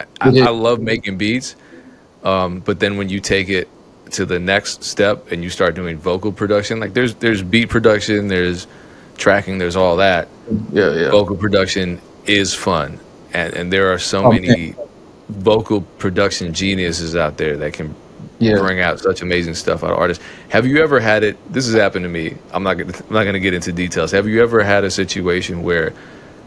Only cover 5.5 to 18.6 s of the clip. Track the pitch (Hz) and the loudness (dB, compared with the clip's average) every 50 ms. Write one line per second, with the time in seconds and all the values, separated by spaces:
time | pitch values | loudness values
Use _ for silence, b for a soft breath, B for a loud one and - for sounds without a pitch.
5.5 | 87 - 95 87 85 92 90 85 82 76 76 90 87 95 101 107 92 - 107 98 | -2 0 0 0 0 -2 -6 -8 -8 -6 -4 -4 -2 -2 -2 -4 -4 -4 -2 0
6.5 | 104 104 101 - 113 113 110 101 95 123 127 120 104 - - 117 113 98 95 90 | 0 0 0 -2 -4 -6 -6 -4 0 0 0 0 0 0 0 0 0 0 0 0
7.5 | 92 117 117 110 - 117 110 113 107 107 101 - 107 104 101 101 95 90 90 90 | 2 2 2 2 2 4 6 6 4 4 2 0 0 0 0 0 0 0 0 0
8.5 | 90 85 - - B B B B B B B B B B - - 95 101 98 - | -2 -4 -8 -14 B B B B B B B B B B 4 4 4 4 4 0
9.5 | 95 95 90 87 85 95 92 90 85 87 98 98 92 85 80 - - - - - | -4 -4 -2 -2 2 2 4 4 4 4 4 4 4 2 0 -4 -10 -16 -8 -6
10.5 | 110 - - - - - 98 87 - 82 85 - - 104 101 101 101 87 95 104 | -6 -4 -4 -2 0 2 2 2 2 0 2 4 4 4 2 2 -2 -2 -2 0
11.5 | 98 98 95 92 - 95 92 90 87 85 - - - - - - 104 101 98 90 | 2 2 0 0 -2 -4 -4 -4 -6 -8 -12 -18 -20 -8 -2 0 2 2 2 0
12.5 | - - - 101 90 80 73 69 87 - - - - - - - - 87 85 78 | -2 -4 -2 0 0 0 0 -4 -8 -14 -18 -20 -20 -20 -14 -8 -6 -4 -4 -4
13.5 | - - 87 87 92 95 98 95 92 90 - - - 98 98 123 110 95 90 87 | -4 -6 -4 -2 0 2 2 2 2 0 -2 -2 0 2 4 6 4 4 4 2
14.5 | - 87 82 80 - - - - - - - - - - - - 107 101 92 110 | 2 2 0 -6 -10 -12 -14 -16 -18 -20 -20 -20 -20 -20 -16 -14 -10 -2 2 2
15.5 | 107 110 107 - 110 104 87 - - - - 98 90 101 101 98 - - 95 85 | 4 4 2 0 -2 -2 -2 -4 -10 -6 -6 -4 0 0 0 0 0 -4 -6 -6
16.5 | 80 - 95 98 98 95 92 87 80 80 85 80 80 87 80 76 76 - 80 78 | -4 -2 -2 0 0 0 -2 -2 -4 -4 -6 -4 -2 -2 -2 -2 -2 -4 -4 -4
17.5 | 73 71 76 76 - - 80 76 67 - - - - - - - - - 117 110 | -4 -4 -4 -6 -6 -8 -10 -10 -10 -14 -18 -20 -20 -20 -20 -12 -6 0 2 2
18.5 | 107 101 | 4 4